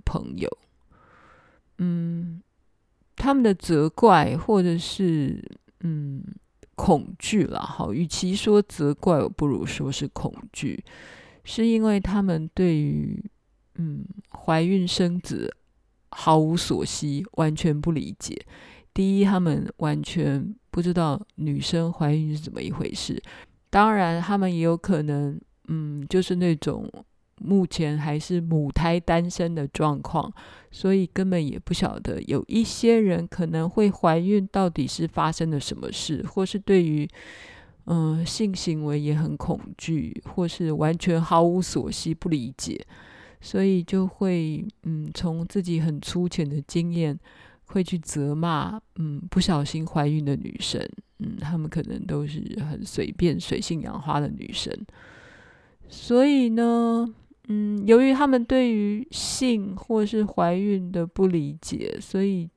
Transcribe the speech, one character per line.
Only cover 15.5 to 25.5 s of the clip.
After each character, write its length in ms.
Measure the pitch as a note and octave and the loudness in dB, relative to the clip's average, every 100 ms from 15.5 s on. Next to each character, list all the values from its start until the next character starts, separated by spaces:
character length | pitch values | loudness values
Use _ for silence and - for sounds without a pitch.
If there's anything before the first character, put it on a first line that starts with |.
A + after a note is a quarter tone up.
| - _ _ _ _ _ | -10 _ _ _ _ _
毫 260 | - - D#3 | -4 4 4
无 180 | D#3 E3+ | 4 0
所 280 | - G#2 | 0 -2
悉， 420 | - - D3 C#3 - | -2 -4 -4 -4 -4
完 200 | - D#3 | -2 0
全 260 | D#3 E3+ D3 | 2 0 2
不 120 | E3+ | 0
理 240 | D#3 D2+ - | -2 -4 -10
解。 280 | - - - - - - _ | -10 -10 -12 -18 -20 -20 _
第 260 | - F#3+ G3 | 0 2 4
一， 60 | G3+ | 4
他 140 | F#3 | 4
们 320 | E3+ C#3+ - - | 2 0 -2 -4
完 240 | D#3 D3+ | -2 -2
全 520 | D3+ E3+ D3 C#3 F3+ G#3+ _ | -4 -2 0 0 -4 -8 _
不 100 | - | -2
知 120 | F3 | 0
道 280 | F3 D#3+ C#3 - - | 2 0 0 -6 -6
女 240 | D3+ C#3+ | -4 -2
生 320 | C3+ E3+ E3+ | -2 0 -2
怀 220 | - D3 | 0 2
孕 220 | D3+ D#3 D3+ | 2 0 -4
是 60 | |
怎 100 | D#3 | -8
么 100 | - | -8
一 100 | C#2 | -6
回 220 | - - | -6 -6
事。 280 | - - - - - - _ _ | -6 -6 -6 -8 -18 -20 _ _
当 240 | G3 G#3+ | 4 4
然， 280 | G#3 F3 E3+ | 4 2 0
他 160 | F3 G3+ | 0 0
们 160 | F#3 | 0
也 80 | E3+ | 2
有 140 | E3 E3+ | 2 2
可 260 | - E3 | 0 0
能， 380 | D3+ C#3+ C#3+ D3+ - | 0 0 -2 -4 -12